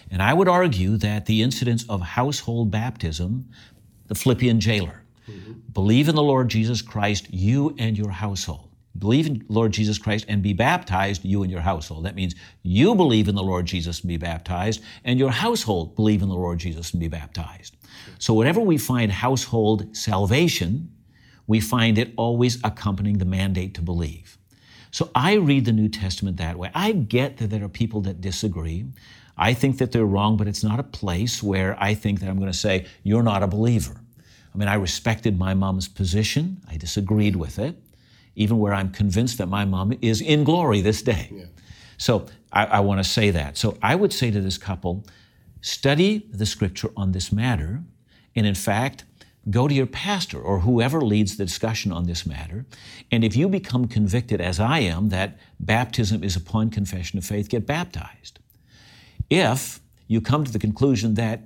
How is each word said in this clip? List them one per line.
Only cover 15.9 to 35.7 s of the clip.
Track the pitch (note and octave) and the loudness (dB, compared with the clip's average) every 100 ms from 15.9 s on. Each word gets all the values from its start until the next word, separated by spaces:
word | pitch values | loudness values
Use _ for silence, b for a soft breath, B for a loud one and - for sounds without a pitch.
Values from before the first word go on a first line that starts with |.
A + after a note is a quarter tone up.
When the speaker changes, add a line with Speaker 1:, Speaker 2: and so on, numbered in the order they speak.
| - | 0
Speaker 1:
believe | G#2+ G#2 | 2 4
in | G2 | 2
the | |
Lord | F2+ F2 E2+ | -2 -2 -4
Jesus | F2 D#2 E2+ | -6 -8 -6
and | F2 | -4
be | E2 | -4
baptized. | D#2+ D2 - D#2 - - - B B B B | -6 -10 -12 -12 -14 -20 -20 B B B B
So | - | 2
whenever | A2 B2+ F#3+ | 4 4 4
we | G#3+ D3+ | 2 2
find | - B2 A2 | 2 0 2
household | F#2+ B2 C3 - A#2 G#2+ G#2+ G#2+ - | 2 0 0 0 2 4 2 -2 -6
salvation, | - G2 G2 C3+ F3 - E2+ B2+ E3+ - b b b b - | -2 0 2 4 2 2 -2 -2 -6 -14 b b b b 0
we | A2 | 0
find | G#2 B2 A2+ G#2+ | 2 2 4 2
it | A#2 - | 0 -2
always | A#2 A#2+ B2 A#2 | -2 2 2 0
accompanying | A2+ - G#2+ G2 G#2 G2+ | -4 -4 -4 -2 0 0
the | |
mandate | F#2 F#2+ G2 F#2 F#2 | 0 0 0 -2 -4
to | - | -6
believe. | E2+ F2 D#2 - - - _ b b b b | -4 -4 -4 -8 -18 -20 _ b b b b
So | - - | -6 -4
I | - E3 G#3 | 0 4 4
read | D#3 C3+ | 4 4
the | A#2+ | 4
New | A2 G#2+ | 2 2
Testament | - F#2+ - G2 F2+ | 0 -4 -2 -4 -4
that | E2 E2+ | -6 -6
way. | F#2 | -6
I | D#3+ G#3 | -2 0
get | G3+ G#2 B2 C3 - | 0 0 0 0 -2
that | A2 | -4
there | G#2+ | -4
are | G2 | -6
people | - A2+ G#2+ | -4 -4 -2
that | G2 E2+ | -6 -6
disagree. | F#2+ - G#2+ E2+ D#2+ E2+ C3 b b b b - | -6 -4 -4 -4 -6 -8 -10 b b b b -2
I | G#2 | 0
think | B2 C#3 C3 | 2 0 0
that | B2+ | 0
they're | A#2 | 2
wrong, | G#2+ G2 G#2+ G#2+ | 2 2 2 2
but | G#2 | 0
it's | G#2 | -2
not | G#2+ A#2 | -2 -2
a | C#3+ - | -4 -6
place | G2+ F2 A#2 - | -4 -2 -2 -2
where | G#2 F#2+ F#2+ - | -2 0 0 -2
I | G2 | -2
think | G#2+ G#2 G2 | 0 0 -2
that | F#2+ | -2
I'm | F#2+ | -4
gonna | F#2+ | -2
say, | F2+ G#2+ F#2+ F#2 B | -2 0 0 -2 B
"You're | G2 A2+ | 2 4
not | A#2 G2 | 4 2
a | F#2+ | 0
believer." | G#2 A#2 A2+ - - - - b b b | 2 2 2 0 -8 -18 -20 b b b
I | G2 | -4
mean, | G2+ | 0
I | |
respected | G#2 F2+ - A#2+ A2 A#2+ F#2+ | 0 0 -2 -2 0 0 0
my | F#2 | 0
mom's | F#2+ G2 | 0 0